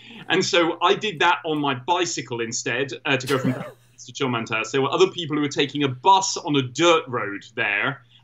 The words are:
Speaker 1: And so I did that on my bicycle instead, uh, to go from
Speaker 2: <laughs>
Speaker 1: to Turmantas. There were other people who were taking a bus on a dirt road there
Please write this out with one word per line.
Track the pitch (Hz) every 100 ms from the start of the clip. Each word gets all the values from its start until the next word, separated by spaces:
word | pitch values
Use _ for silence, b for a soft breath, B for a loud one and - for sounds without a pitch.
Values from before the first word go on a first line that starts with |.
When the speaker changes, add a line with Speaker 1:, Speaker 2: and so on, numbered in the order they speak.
| B B B
Speaker 1:
And | 175
so | - 185 165 165
I | 175
did | 196 214 160
that | 175 175
on | 165 151
my | 143
bicycle | 127 127 175 165 - 123 117
instead, | 113 123 135 123 139 160
uh, | 156 131
to | 131
go | 135
from | 131
Speaker 2:
<laughs> | 127 - - _ - -
Speaker 1:
to |
Turmantas. | - 135 120 113 110 110
There | 139
were | 131
other | 165 190
people | 180 160 151
who |
were | 147
taking | 160 143 147
a | 139
bus | 127 185 190 - -
on | 170 143
a |
dirt | 123 123 170 160 139
road | 120 104 98 -
there | - 107 101 123 135 b b